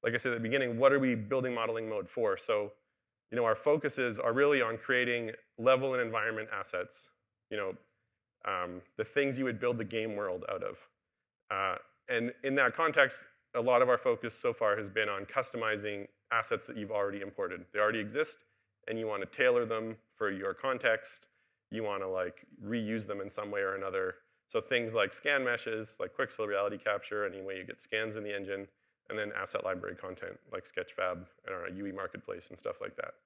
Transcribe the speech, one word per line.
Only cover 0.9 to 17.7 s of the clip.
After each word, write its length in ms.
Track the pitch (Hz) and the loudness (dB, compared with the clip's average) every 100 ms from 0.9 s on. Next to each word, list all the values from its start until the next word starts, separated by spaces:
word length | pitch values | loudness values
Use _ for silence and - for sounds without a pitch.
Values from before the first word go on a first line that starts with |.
are 60 | 139 | 8
we 160 | 131 117 | 4 2
building 400 | 104 135 127 120 | 0 0 0 0
modeling 340 | 113 113 110 | 0 -2 -2
mode 180 | 107 92 | -4 -4
for? 300 | - 110 95 | 0 2 2
So, 340 | - 107 101 - _ _ _ _ _ | 2 0 0 -8 _ _ _ _ _
you 40 | 120 | 2
know, 100 | 117 | 4
our 100 | 110 | 4
focuses 640 | - 151 143 135 123 107 | 4 4 2 0 0 2
are 140 | 120 | 2
really 280 | 120 143 143 | 6 6 6
on 160 | 117 113 | 2 -2
creating 540 | - 127 123 120 113 113 _ - | 0 2 2 0 -2 -8 _ 0
level 360 | 117 131 135 | 4 6 4
and 80 | 127 | 0
environment 480 | 117 113 110 110 107 | 0 0 0 -2 -4
assets, 560 | 104 95 90 92 - - _ _ _ _ | -6 -4 -4 -4 -8 -12 _ _ _ _
you 80 | 107 | -4
know, 160 | 95 92 _ _ _ _ _ _ - | -4 -6 _ _ _ _ _ _ -4
um, 360 | 95 90 90 - - | -2 -2 -6 -12 -6
the 60 | |
things 360 | 107 - 139 127 | -2 2 2 2
you 60 | 131 | -2
would 140 | 113 | 0
build 200 | 123 120 | 0 0
the 40 | |
game 320 | 98 117 110 101 | -2 -2 -2 -2
world 300 | 101 90 90 | -4 -4 -4
out 120 | 98 | -4
of. 140 | 95 - - _ _ _ _ _ _ | -6 -8 -16 _ _ _ _ _ _
Uh, 280 | 98 95 90 - _ - | 0 0 -2 -8 _ -2
and 240 | 123 117 - | 0 0 -2
in 120 | 135 135 | 0 4
that 180 | 131 | 4
context, 500 | 120 165 156 131 - - _ _ 127 | 4 2 6 6 4 -16 _ _ -2
a 60 | |
lot 200 | 120 123 | 6 6
of 80 | 123 | 8
our 80 | 120 | 6
focus 360 | 127 117 120 | 4 0 -2
so 200 | - 127 | -2 -2
far 240 | 113 110 104 | 2 2 2
has 120 | 101 | 0
been 200 | 98 107 | -2 0
on 160 | 98 101 | -2 -2
customizing 840 | 135 123 120 113 107 104 101 101 _ _ | -4 -2 -2 -2 -2 -4 -6 -10 _ _
assets 340 | 117 110 110 - | -2 0 -2 -4
that 80 | - | -8
you've 160 | 104 | -4
already 300 | 107 101 101 | -2 -2 -2
imported. 440 | 98 98 92 90 87 | -10 -6 -6 -6 -8